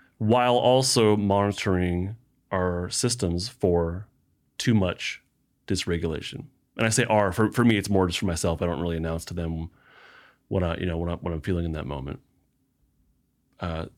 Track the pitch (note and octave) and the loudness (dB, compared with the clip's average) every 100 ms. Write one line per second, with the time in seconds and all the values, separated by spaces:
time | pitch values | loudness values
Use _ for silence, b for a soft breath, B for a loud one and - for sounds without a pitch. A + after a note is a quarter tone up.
0 | b - G#2+ B2 B2 A#2+ B2 C3 C3 A#2+ | b -4 2 4 4 4 6 4 4 4
1 | G#2+ G#2+ G#2 G2+ G2+ G2 G#2 F2+ F2+ F2 | 4 4 2 2 2 0 0 0 2 0
2 | F#2+ A2 _ _ _ F#2+ F2+ F2 F2+ - | -4 -8 _ _ _ -2 -2 -2 -4 -4
3 | B2 A#2 F2+ F2 G2 - F#2+ E2+ E2 F2+ | -2 -2 -2 -2 -4 -2 2 2 0 -4
4 | G#2+ _ _ _ _ - - A2 F#2 - | -12 _ _ _ _ -6 0 2 2 -2
5 | - - _ _ _ _ - F#2 - E2+ | -8 -10 _ _ _ _ -6 -6 -2 -2
6 | E2 D#2 - - - _ _ - A2+ A2 | -2 -6 -8 -14 -16 _ _ -2 0 2
7 | A#2+ G#2+ G2+ F2 G#2+ A#2+ A#2+ G#2 G2 F#2+ | 2 4 4 2 2 4 4 4 2 2
8 | F#2 - F#2+ E2 F2+ D#2+ F2 D2 E2+ E2 | 2 0 -2 0 -2 0 -2 -2 -4 -4
9 | D#2+ E2 - F2 E2 E2 E2 B B B | -4 -6 -6 -6 -4 -6 -8 B B B
10 | B B B B _ G2+ F2 E2 F2+ E2 | B B B B _ -2 -2 -2 -4 -2
11 | E2+ E2+ F2 D#2+ F2 F2 E2+ D#2 C2+ C#2+ | -4 -4 -4 -4 -2 -2 -2 -4 -6 -8
12 | C2+ - _ _ _ _ _ _ _ _ | -8 -10 _ _ _ _ _ _ _ _
13 | _ _ _ _ _ _ F2+ D#2+ - | _ _ _ _ _ _ -8 -6 -8